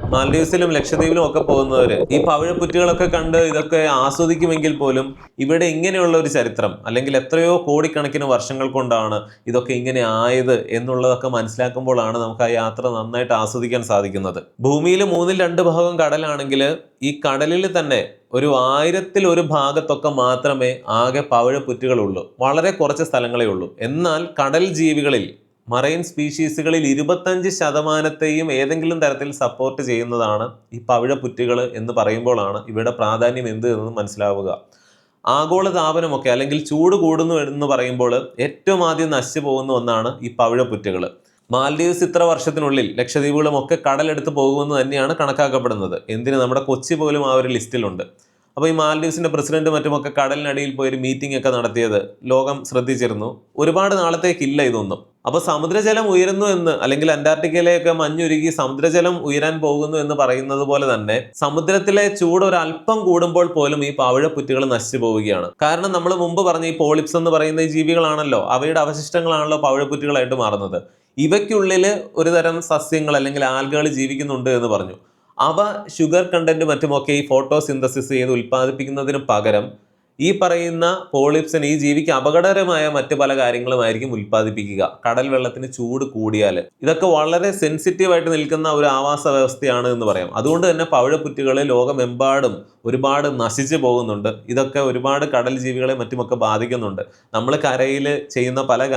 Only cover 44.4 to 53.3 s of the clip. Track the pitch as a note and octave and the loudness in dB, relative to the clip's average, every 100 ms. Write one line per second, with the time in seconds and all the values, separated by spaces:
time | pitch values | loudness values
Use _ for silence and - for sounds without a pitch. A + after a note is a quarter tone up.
44.4 | C3+ C#3 C#3+ C#3+ C3+ C#3 C3+ D#3+ C#3+ C3+ | 2 2 0 0 0 0 0 0 -2 0
45.4 | C#3+ C3 A#2+ G#2+ F#2+ F2 - A2 A#2+ C3+ | 0 0 -2 -2 -4 -6 -6 -6 -2 0
46.4 | B2+ B2+ C3+ B2+ C3 E3 D3+ D3 C3+ C3 | 2 0 0 -2 -2 -2 0 0 2 2
47.4 | B2+ A#2+ - B2+ G#2+ F2+ E2+ _ _ _ | 2 -2 -4 -4 -4 -6 -12 _ _ _
48.4 | _ - D#3 D#3+ D3+ D#3 D#3+ D#3+ E3 D3 | _ -2 0 2 0 0 -2 -2 -2 -2
49.4 | D3 D#3 D#3 D3+ D3 D3 C#3+ C#3 C3+ C#3+ | -2 0 0 0 0 -2 -2 -2 -2 -2
50.4 | D3 C#3 C#3+ C3+ C3+ C3 C3 C3 C#3 C3+ | -4 -4 -4 -4 -4 -2 -4 -4 -4 -2
51.4 | C3 B2 A#2 A2 A#2 G#2 F#2+ - B2 C3 | 0 0 0 0 0 0 -2 -8 0 2
52.4 | C3+ C#3+ - B2+ B2 B2+ A#2+ G#2+ G#2+ | 2 -4 -4 -2 -2 0 -2 -2 -8